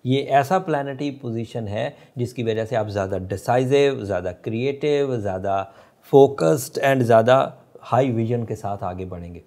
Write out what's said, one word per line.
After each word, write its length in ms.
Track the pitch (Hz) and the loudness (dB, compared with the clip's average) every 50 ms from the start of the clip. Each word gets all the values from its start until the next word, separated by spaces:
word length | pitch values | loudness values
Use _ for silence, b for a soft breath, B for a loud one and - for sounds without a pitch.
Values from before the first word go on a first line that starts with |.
| - | -4
ये 160 | 123 127 139 | -2 -2 -2
ऐसा 380 | 139 - 131 139 139 131 190 190 | 0 2 2 2 2 2 0 -2
प्लैनेटरी 520 | 180 165 151 143 139 139 139 131 147 143 | 0 -2 -2 -4 -4 -6 -6 -6 -6 -8
पोजीशन 560 | 131 135 - 123 113 113 113 110 - 123 113 98 | -8 -8 -8 -8 -6 -6 -8 -8 -8 -8 -6 -6
है 280 | 101 110 123 143 147 B B B B 127 | -4 -4 -6 -6 -8 B B B B -6
जिसकी 260 | 120 110 - - 117 | -6 -6 -4 -4 -4
वजह 220 | 113 110 110 113 | -2 -2 -2 -2
से 100 | 110 123 | -2 -2
आप 140 | 113 104 104 | -2 -2 -2
ज़्यादा 280 | 98 101 95 95 98 92 | -2 -2 -2 -2 -2 -4
डिसाइसिव, 840 | 92 92 101 92 - - 120 127 135 123 139 143 143 139 139 120 107 | -4 -6 -8 -6 -2 0 0 0 2 4 4 4 4 4 2 -2 -4
ज़्यादा 280 | 98 98 90 90 92 | -4 -4 -4 -4 -6
क्रिएटिव, 880 | 87 - - 131 110 113 123 139 139 139 - 151 147 143 143 139 127 117 | -8 -8 -8 -6 -4 -2 -2 -4 -4 -2 -2 0 0 0 0 -2 -2 -4
ज़्यादा 560 | 101 101 92 95 95 98 98 98 98 B B B B B B _ _ | -4 -4 -4 -4 -2 -2 -2 -2 -4 B B B B B B _ _
फोकस्ड 800 | - - 139 139 139 139 - 165 160 160 139 127 - - - | 4 8 8 8 8 6 2 0 0 2 0 -2 -6 -6 -2
and 200 | 143 139 139 131 | 0 2 2 2
ज़्यादा 560 | 123 113 117 113 113 120 127 135 139 - - - - _ - - | 4 6 6 6 6 6 6 4 4 0 -4 -10 -20 _ -20 -20
हाई 280 | - - - 120 139 135 | -8 -2 0 0 2 2
विजन 360 | 117 113 113 113 120 120 113 | 0 -2 -2 -2 -2 -4 -4
के 100 | 107 110 | -6 -8
साथ 280 | 107 - 101 101 101 104 | -8 -8 -8 -8 -6 -8
आगे 220 | 92 90 90 95 | -8 -8 -8 -10
बढ़ेंगे। 360 | 90 90 87 87 85 85 85 - | -10 -12 -12 -14 -14 -16 -18 -20